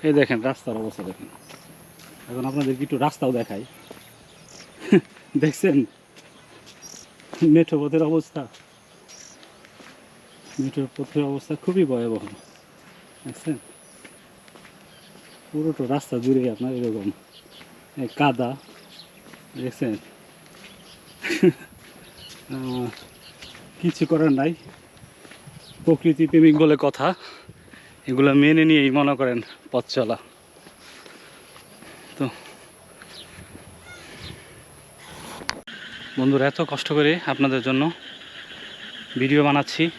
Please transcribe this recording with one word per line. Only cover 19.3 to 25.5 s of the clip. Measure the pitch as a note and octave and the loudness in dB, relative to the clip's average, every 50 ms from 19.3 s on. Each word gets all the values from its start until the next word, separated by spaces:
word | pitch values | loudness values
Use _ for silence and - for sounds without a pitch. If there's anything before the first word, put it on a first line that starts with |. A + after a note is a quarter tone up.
| - - - - - B2+ | -20 -20 -20 -18 -12 -10
দেখছেন? | B2+ B2+ - - C#3 A#2+ G#2+ | -10 -10 -6 -4 -4 -4 -4
<laughs> | G2+ - - - - - - - - - - - - - - - - - - - - - - - - - - E4+ - - F3+ - - - - - - - - - - - - - - - - - - - - C3+ | -6 -10 -18 -20 -20 -20 -20 -20 -20 -20 -20 -20 -20 -20 -20 -20 -20 -20 -20 -20 -20 -20 -20 -20 -14 -8 -6 -2 2 2 2 2 0 -16 -20 -20 -20 -20 -20 -20 -20 -20 -20 -20 -20 -20 -20 -20 -20 -14 -12 -10
আহ, | C3+ C3 B2+ B2+ B2+ B2 A#2 A2 - - - - - - - - - - - - - - - - - | -8 -8 -6 -6 -6 -6 -8 -10 -14 -20 -20 -20 -20 -20 -20 -20 -20 -20 -20 -20 -20 -20 -20 -16 -4
কিছু | - F3 - - E3 C#3 | -4 -4 -2 -2 -2 0
করার | E3 D#3 D#3+ D#3 C#3 C3 | 2 2 4 4 2 2
নাই, | C#3 D#3+ E3+ - - - - - - - _ - - - - - - - - - - - | 0 -2 -4 -6 -14 -20 -20 -20 -20 -20 _ -20 -20 -20 -20 -20 -20 -20 -20 -20 -20 -20